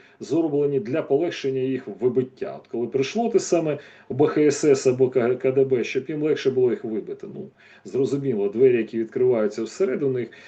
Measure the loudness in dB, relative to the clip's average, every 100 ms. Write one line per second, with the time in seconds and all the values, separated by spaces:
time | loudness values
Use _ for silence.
0 | -18 -16 -4 -2 0 0 0 -2 -2 -4
1 | 0 0 0 -4 -4 -2 -2 -4 -6 -2
2 | 0 0 -2 -6 -12 -12 -10 -6 -4 -2
3 | -2 -2 0 0 2 0 0 -4 -8 -20
4 | -8 0 2 4 4 4 4 4 4 2
5 | 2 2 2 0 0 2 2 2 0 -4
6 | -4 -4 0 0 0 2 2 0 -4 -6
7 | -6 -12 -12 -14 -16 _ -20 -20 -8 -2
8 | 0 0 -2 0 0 4 4 4 0 -4
9 | -4 0 2 2 0 -2 -8 -4 -2 -2
10 | -2 -2 -6 -12